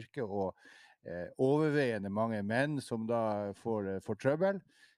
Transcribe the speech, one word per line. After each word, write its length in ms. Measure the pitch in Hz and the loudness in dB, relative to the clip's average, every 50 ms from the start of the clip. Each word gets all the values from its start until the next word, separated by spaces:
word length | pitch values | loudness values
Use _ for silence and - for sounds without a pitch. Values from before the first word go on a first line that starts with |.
| 113 | -10
yrke, 180 | - - 143 120 | -10 -8 -8 -6
og, 320 | 98 98 101 98 92 - _ - - - - - - - _ - | -4 -2 -2 -2 -2 -4 _ -16 -20 -20 -20 -20 -20 -20 _ -14
eh, 240 | - 85 87 87 - - - | -10 -10 -8 -8 -8 -2 2
overveiende 720 | 131 131 143 147 156 156 143 147 139 123 113 104 98 98 | 2 4 4 4 2 2 2 2 2 2 0 -2 -2 -2
mange 320 | 98 107 113 113 113 104 98 | 0 0 0 0 0 -2 0
menn 360 | 101 113 123 139 151 151 139 | 0 2 2 2 0 0 -2
som 280 | - - 127 113 110 110 | -4 -4 -4 -4 -2 0
da 440 | 117 117 113 110 104 101 104 101 95 | 0 2 2 2 0 0 -2 -4 -6
får, 420 | - - 117 113 107 101 95 98 | -6 -4 -2 -2 -2 -2 -2 -4
eh, 40 | 95 | -4
får 160 | - - 107 - | -4 -4 -4 0
trøbbel. 420 | - 135 143 156 185 196 202 190 - _ _ _ - - _ | 2 2 4 4 4 2 2 0 -4 _ _ _ -20 -20 _